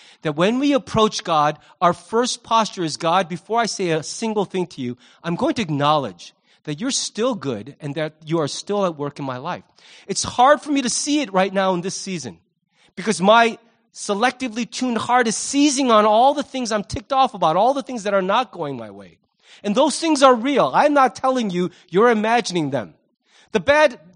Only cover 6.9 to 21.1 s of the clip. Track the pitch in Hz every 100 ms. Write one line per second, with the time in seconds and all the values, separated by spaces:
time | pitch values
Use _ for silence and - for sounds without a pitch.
6.9 | - - - 247 214 139 110 123 - 147
7.9 | 143 156 _ 156 165 143 - - 202 190
8.9 | 156 143 - 139 127 151 143 _ _ -
9.9 | - - 190 - - 254 302 294 277 247
10.9 | - - 294 240 190 196 190 190 180 185
11.9 | - - 180 123 - _ _ _ _ _
12.9 | - 185 180 190 226 233 214 _ _ _
13.9 | - - 202 247 262 262 214 233 - 254
14.9 | 226 - 247 233 - - 277 294 262 262
15.9 | 220 214 214 262 294 - 262 233 220 -
16.9 | 285 214 269 269 196 170 165 233 277 -
17.9 | 247 196 196 185 220 254 175 151 131 110
18.9 | 101 95 80 _ _ _ - 202 208 294
19.9 | - 330 285 269 254 254 269 147 156 294
20.9 | 285 262